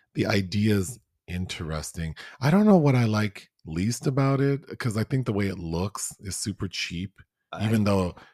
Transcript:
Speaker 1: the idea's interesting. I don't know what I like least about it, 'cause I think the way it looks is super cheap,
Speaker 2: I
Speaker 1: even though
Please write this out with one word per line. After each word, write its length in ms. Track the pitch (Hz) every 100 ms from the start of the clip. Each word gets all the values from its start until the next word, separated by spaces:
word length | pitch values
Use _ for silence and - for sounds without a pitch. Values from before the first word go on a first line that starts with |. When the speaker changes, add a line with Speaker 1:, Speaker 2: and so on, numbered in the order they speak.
| _
Speaker 1:
the 140 | - 104
idea's 720 | 104 92 104 107 104 85 - _ _ -
interesting. 920 | 90 90 - 80 78 - - 80 - - -
I 120 | 131
don't 160 | 190 214
know 100 | 190
what 180 | 143 123
I 100 | 117
like 440 | 107 104 - - _ -
least 400 | 80 101 120 156
about 360 | 131 135 139
it, 200 | 139 139 - -
'cause 180 | 123 104
I 80 |
think 220 | 107 135 123
the 80 |
way 140 | 101 98
it 100 | 87
looks 580 | 85 82 101 - - -
is 160 | 101 -
super 320 | 107 95 98
cheap, 520 | - - 85 98 _ _ _ _
Speaker 2:
I 140 | - 107
Speaker 1:
even 180 | 110
though 300 | 101 98 90 - -